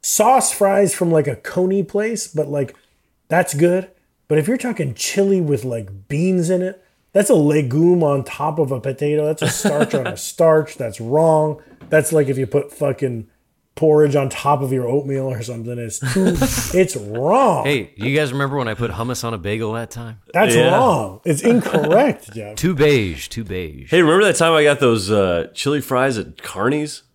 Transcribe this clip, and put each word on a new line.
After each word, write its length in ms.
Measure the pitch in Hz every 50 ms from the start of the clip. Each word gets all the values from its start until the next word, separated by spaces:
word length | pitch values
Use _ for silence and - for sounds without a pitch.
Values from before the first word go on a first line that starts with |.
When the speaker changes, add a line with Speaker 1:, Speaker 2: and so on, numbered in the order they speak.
| -
Speaker 1:
sauce 500 | - - - 240 233 262 262 - - -
fries 400 | - 202 196 196 196 202 180 -
from, 160 | - 180 170
like, 140 | 165 156 143
a 100 | 143 120
Coney 440 | - - - - 185 185 185 196 202
place, 460 | 180 - - 202 214 226 233 - -
but, 220 | - - 151 151 135
like, 260 | 147 143 139 - - _ _ _ _ _ _ _ _ _ _ _
that's 260 | 156 175 175 175 -
good. 340 | 143 170 175 180 190 185 - _ _ _ _ _ _ _
But 100 | _ 156 156
if 80 | 143
you're 100 | 180 254
talking 360 | 254 - 247 208 - 156 135 113
chili 480 | - - - - 202 196 196 196 185
with, 220 | 170 147 143 117 120
like, 420 | 127 117 117 107 95 98 95 -
beans 420 | _ 143 151 175 185 185 180 170 165
in 120 | 185 180
it, 200 | 185 185 190 _ _ _ _ _ _ _ _
that's 160 | 190 202 -
a 60 | 170
legume 680 | 156 147 147 147 156 143 123 123 151 165 175 180 175 160
on 200 | 147 143 135 127
top 360 | - - - 147 156 151 160
of 120 | 151 127
a 80 | 135 120
potato. 440 | - 139 131 - 147 147 151 151 151
That's 160 | 151 156 -
a 80 | 156 -
starch 440 | - - - 202 147 147 226 - -
on 140 | 139 127
a 100 | - 95
Speaker 2:
<laughs> 0 |
Speaker 1:
starch. 600 | - - - - - 165 160 160 156 147 151 -
That's 220 | - 127 110 104 -
wrong. 640 | 117 113 135 151 165 160 160 156 151 156 147 - - _ - _ - -
That's 220 | - 156 147 -
like 160 | 165 156 143
if 100 | 127 135
you 100 | 131 135
put 260 | - - 143 143 - -
fucking 540 | - 151 139 123 - 143 127 120 113 107 _ _ _ _ _ _ _ _ _ _
porridge 400 | - 165 156 151 151 151 147 135
on 140 | 147 135 127
top 320 | - - - 143 147 131
of 100 | 139 127
your 160 | 135 131 123
oatmeal 380 | 117 131 147 139 139 135 135 131 135
or 120 | 123 107 113
something. 340 | 120 120 113 113 120 120
It's 220 | 120 117 110 - -
too, 340 | 135 127 120 190 190 - 175
Speaker 2:
<laughs> 40 | 170 262 254 - - - - -
Speaker 1:
it's 180 | 185 185 185 -
wrong. 680 | - 101 101 107 117 135 160 208 262 277 226 170 135 117
Speaker 3:
Hey, 260 | 139 147 123 95 - _
you 180 | - 104 131 139
guys 140 | 151 151 131
remember 260 | 123 139 139 135 139
when 100 | 143 127
I 60 | 113 107
put 160 | 110 120 110
hummus 320 | 85 113 117 123 123 - -
on 100 | 117 117
a 40 |
bagel 360 | 98 82 101 107 110 113 107 110
that 180 | 117 117 -
time? 280 | - 120 117 117 113 - _ _ -
Speaker 1:
That's 220 | 180 214 196 113
Speaker 2:
Yeah. 200 | 117 123 131 139
Speaker 1:
wrong. 460 | - 262 240 175 131 107 92 92 - _
It's 160 | 180 151 143
incorrect, 880 | - 240 240 240 - - - 160 147 151 170 214 285 277 - - - -
Speaker 2:
<laughs> 20 | -
Speaker 1:
Jeff. 220 | 113 104 104 107
Speaker 3:
Too 180 | - - 180 185
beige, 540 | 139 160 151 147 123 104 90 80 76 -
too 160 | - - 117 113
beige. 480 | 90 98 90 90 78 76 67 69 -
Speaker 2:
Hey, 100 | 156 175
remember 220 | 175 151 160 190 214
that 120 | 196 165
time 160 | - 170 165 165
I 100 | 156 151
got 160 | 147 143 135
those, 320 | 135 123 117 110 92 95
uh, 360 | 107 104 95 92 87 85 80 - _
chili 280 | - - 139 147 147
fries 360 | 131 - 135 127 131 139 123
at 240 | 107 85 - - -
Carney's? 600 | - - - 95 101 123 143 151 147 147 - - _ _